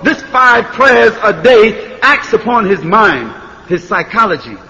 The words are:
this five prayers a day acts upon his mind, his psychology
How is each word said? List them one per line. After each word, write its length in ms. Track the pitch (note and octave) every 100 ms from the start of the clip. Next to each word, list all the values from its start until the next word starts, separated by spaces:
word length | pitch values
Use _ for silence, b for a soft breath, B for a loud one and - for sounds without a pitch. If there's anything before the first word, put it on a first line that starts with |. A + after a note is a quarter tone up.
this 200 | C4+ D#4
five 420 | - B3+ B3+ A#3 A3
prayers 400 | - C4+ A#3+ A3+ A3
a 220 | G#3+ E3
day 560 | A3+ A#3+ A3 - - -
acts 320 | - C#4+ -
upon 320 | A3+ A3 A#3+ G3
his 160 | F#3+
mind, 500 | E3 G#3 G#3 C#3 A2+ - - - -
his 200 | F3 -
psychology 680 | G3 E3 A3 A3 D#3 A#2 G2+ -